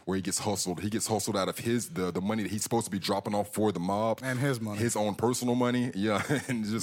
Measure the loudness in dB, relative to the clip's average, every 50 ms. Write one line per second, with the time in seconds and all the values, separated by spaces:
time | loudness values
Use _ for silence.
0 | -4 -2 -2 -2 0 0 -2 -2 0 0 0 0 0 -2 -2 -2 -2 -2 -2 -2
1 | 0 0 0 0 0 0 0 0 0 0 -2 -2 -2 0 0 0 0 -2 -4 -2
2 | -2 0 0 -2 -2 0 0 0 -2 -2 -2 -4 -2 0 0 0 0 0 -4 -4
3 | -2 0 0 0 0 -2 -2 -2 -2 -2 0 2 2 2 2 2 0 0 0 2
4 | 2 2 0 0 -2 -4 -2 0 2 2 0 0 -2 -4 -2 0 0 0 2 2
5 | 0 0 0 2 2 2 2 2 2 2 2 4 4 4 4 2 2 0 0 0
6 | 0 2 2 2 2 0 -2 -2 0 -2 -2 -2 -2 -2 -2 -2